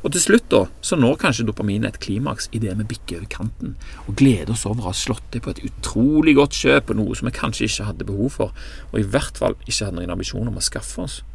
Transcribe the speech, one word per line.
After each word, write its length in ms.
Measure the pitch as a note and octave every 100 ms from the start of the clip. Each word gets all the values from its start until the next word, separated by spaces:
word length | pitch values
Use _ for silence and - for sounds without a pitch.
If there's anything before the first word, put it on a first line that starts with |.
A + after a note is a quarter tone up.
Og 120 | -
til 100 | F3
slutt 240 | - - -
da, 80 | A2 F#2 -
så 160 | - F3
når 200 | B2 -
kanskje 240 | F3 A#2+ A#2+
dopamin 360 | A2+ G#2 G2+ A2
et 120 | -
klimaks 440 | - G2+ C#3+ G#2+ - A2+
i 60 |
det 100 | A2 F#2+
vi 80 | G#2+
bikker 260 | - - E2+
over 100 | -
kanten, 420 | - A2 - F3 C3+ - - -
og 80 | G#2
gleder 320 | C3+ G#2 D#2 A#2
oss 100 | -
over 160 | A#2 F#2
å 40 |
ha 60 | -
slått 320 | - A2+ - A#2+
det 80 |
på 80 | -
et 100 | - C3+
utrolig 720 | - - A2 C3 D#3 D#3 C#3
godt 160 | C#3+ -
kjøp, 360 | C3+ C#3 -
og 80 | G#2
noe 180 | G#2 -
som 80 | A#2+
vi 80 | -
kanskje 320 | B2 A2 A2+
ikke 220 | - G#2+
hadde 180 | - F#2+
behov 300 | G2 B2 -
for, 280 | G#2 - - - -
og 60 | -
i 60 | G2+
hvert 300 | G#2 - -
fall 140 | - - -
ikke 240 | - G2+
hadde 100 | F2
noen 160 | F2+ F2
ambisjon 320 | - G2 A#2
om 100 | F#2+
å 80 | -
skaffe 380 | - - -
oss. 160 | C#3 - -